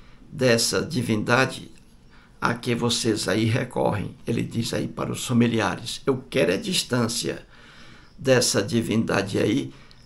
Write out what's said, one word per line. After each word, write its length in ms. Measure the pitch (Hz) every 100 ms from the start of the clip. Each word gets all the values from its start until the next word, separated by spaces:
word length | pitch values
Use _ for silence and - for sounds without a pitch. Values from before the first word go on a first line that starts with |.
| - - -
dessa 500 | - 127 117 - 98
divindade 880 | 92 123 117 110 117 120 131 - - - - - - - - -
a 140 | -
que 200 | 117 123
vocês 540 | 117 117 113 117 110 -
aí 180 | 101 110
recorrem." 720 | 123 - - - 104 110 - -
Ele 160 | 117
diz 320 | 117 117 -
aí 140 | - -
para 240 | - -
os 140 | 113 -
familiares: 760 | 120 120 113 98 87 - - -
"Eu 180 | 131 -
quero 240 | - 156
a 40 | 196
distância 920 | 208 175 - 123 117 - 69 - - - - - - - - -
dessa 440 | 127 127 - 113
divindade 760 | 104 120 117 107 - 92 98 -
aí 340 | 101 135 131 - - -